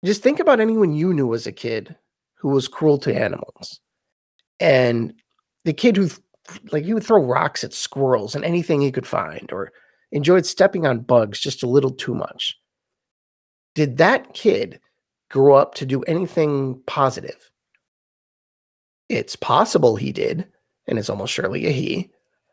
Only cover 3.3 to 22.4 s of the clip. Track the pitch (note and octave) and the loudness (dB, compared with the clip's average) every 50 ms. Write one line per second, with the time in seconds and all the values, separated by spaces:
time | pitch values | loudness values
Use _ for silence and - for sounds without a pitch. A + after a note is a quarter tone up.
3.3 | F2+ - - - - _ - - - - _ _ _ _ _ _ _ _ _ _ | -4 -8 -12 -14 -16 _ -18 -18 -18 -20 _ _ _ _ _ _ _ _ _ _
4.3 | _ _ _ _ _ _ F3+ E3+ C#3 B2+ B2+ A#2+ A#2+ A#2 A#2 A2+ - _ _ _ | _ _ _ _ _ _ 2 4 4 4 4 2 0 -2 -4 -6 -10 _ _ _
5.3 | _ _ _ _ _ _ _ E3 D3+ - - B3 A3 F#3+ G3 E3 - - _ _ | _ _ _ _ _ _ _ -6 -4 2 2 2 2 4 0 -2 -4 -8 _ _
6.3 | _ _ _ - - - _ - - D3+ D3 F3 A3 A3 G#3+ - A3+ G#3 D3 B2 | _ _ _ -20 -20 -20 _ -6 -6 -6 -4 -2 -4 -4 0 2 4 4 4 4
7.3 | B2 - E3 - - - - - - - - - - C#3 C#3 C3 B2+ A2+ G2 G#2+ | 0 0 -2 -2 -4 -6 -10 -8 -8 -10 -10 -8 -4 -2 0 2 2 0 0 -4
8.3 | - D3 - E3 E3+ F3 D#3+ - E3+ C#3+ C#3+ C#3 C3 C3 A2+ - - - G2 D#2+ | -8 -6 -4 -2 -2 -2 0 0 0 2 2 0 -2 -4 -6 -4 -4 -4 -4 -6
9.3 | D#2 - - - - F#2+ G2 - _ _ _ _ _ _ _ _ - D3 C#3+ D3+ | -10 -14 -14 -12 -10 -10 -10 -12 _ _ _ _ _ _ _ _ -6 -2 2 4
10.3 | F#3 F#3+ E3 - - - G3 G3 G3 F#3+ D#3+ C#3+ B2 A2+ A#2 - B2+ A#2+ A2 G#2 | 4 4 4 0 0 2 2 2 2 0 0 0 -2 -2 0 2 2 2 2 2
11.3 | G2+ - - C#3 C3+ - - A#2+ B2 C#3+ C3+ C3 - - - - A#2 - - - | -4 -8 -8 -8 -6 -4 -4 2 2 2 2 2 -4 -6 -8 -6 -6 -6 -6 -8
12.3 | - - - - - _ _ _ _ _ _ _ _ _ _ _ _ _ _ _ | -10 -8 -10 -10 -10 _ _ _ _ _ _ _ _ _ _ _ _ _ _ _
13.3 | _ _ _ _ _ _ _ _ _ - D#3 C#3 A#2+ B2+ D#3+ F#3+ B3+ B3+ - - | _ _ _ _ _ _ _ _ _ -2 -2 -2 4 4 4 4 4 2 -2 -8
14.3 | - - - A3+ - - A#2+ - - - _ _ _ _ _ _ _ _ _ _ | -16 0 2 2 2 2 -2 -6 -10 -20 _ _ _ _ _ _ _ _ _ _
15.3 | - C3+ C3+ C#3+ C#3 C#3 C#3 - - - - C3 C3 C3+ C#3+ - E3 E3 E3+ E3+ | 0 4 6 8 8 8 6 4 -2 -10 -6 -4 -4 -4 -2 -2 -2 -2 -2 -4
16.3 | - - D#3 D3+ D3 C#3 C3+ C3 B2+ C3 _ - - D3+ C#3 C3 - F2+ - - | 0 0 0 0 0 -2 -2 -4 -6 -8 _ -10 -2 0 0 0 0 -4 -12 -14
17.3 | - _ _ _ _ _ _ _ _ _ _ _ _ _ _ _ _ _ _ _ | -18 _ _ _ _ _ _ _ _ _ _ _ _ _ _ _ _ _ _ _
18.3 | _ _ _ _ _ _ _ _ _ _ _ _ _ _ _ _ - A#2 - - | _ _ _ _ _ _ _ _ _ _ _ _ _ _ _ _ -4 -4 -4 -6
19.3 | - - - - A#2+ C#3 G#3+ A3 - F3 D3 B2 A2 G#2+ - - - - - - | -10 -10 -2 0 2 2 2 2 2 2 4 4 2 2 -4 -6 -4 -4 -4 -4
20.3 | - D#3+ F#3 _ _ _ _ _ _ _ _ - - A2+ G#2 - G2+ G2+ G2 - | -4 -4 -8 _ _ _ _ _ _ _ _ -6 -4 -4 -4 -4 -6 -6 -6 -8
21.3 | - - - - - - - - D3 C3 - - - - F3+ _ _ _ _ _ | -6 -4 -4 -4 -4 -2 -2 -2 -2 -2 -2 -4 -4 -6 -8 _ _ _ _ _
22.3 | _ _ | _ _